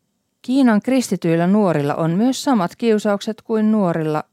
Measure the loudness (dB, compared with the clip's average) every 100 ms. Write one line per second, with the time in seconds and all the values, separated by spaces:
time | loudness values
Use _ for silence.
0 | _ _ _ _ -2 2 4 2 2 -2
1 | 0 -2 0 0 2 2 2 0 -2 -2
2 | -2 0 -2 -2 -2 0 -2 -4 -2 0
3 | 0 -4 -6 -10 -4 -2 0 2 0 0
4 | -2 -4 -6